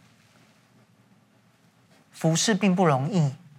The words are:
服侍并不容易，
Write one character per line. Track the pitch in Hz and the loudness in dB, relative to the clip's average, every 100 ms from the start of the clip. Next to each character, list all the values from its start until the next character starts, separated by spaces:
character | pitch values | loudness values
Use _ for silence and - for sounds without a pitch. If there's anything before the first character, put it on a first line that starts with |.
| _ _ _ _ _ _ _ _ _ _ _ _ _ _ _ _ _ _ _ _ _ | _ _ _ _ _ _ _ _ _ _ _ _ _ _ _ _ _ _ _ _ _
服 | - 165 160 | -4 -2 0
侍 | - 202 | 0 0
并 | 202 180 | 0 2
不 | 175 | 2
容 | 135 139 | 0 0
易， | 185 143 - - | 0 0 -2 -16